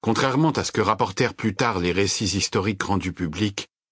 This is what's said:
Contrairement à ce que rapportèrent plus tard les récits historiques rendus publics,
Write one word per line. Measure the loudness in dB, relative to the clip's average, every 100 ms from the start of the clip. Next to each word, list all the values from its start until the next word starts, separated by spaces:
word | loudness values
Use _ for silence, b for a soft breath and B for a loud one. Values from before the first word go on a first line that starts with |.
Contrairement | 0 2 2 2 2
à | 2
ce | -2
que | 0
rapportèrent | 2 2 0 0 -2
plus | 0 -4
tard | 0 0 2
les | 0
récits | 2 0 0 0 0
historiques | 0 0 -2 -2
rendus | 0 0 -2
publics, | -4 -6 -2 -2 -4 -12 _ _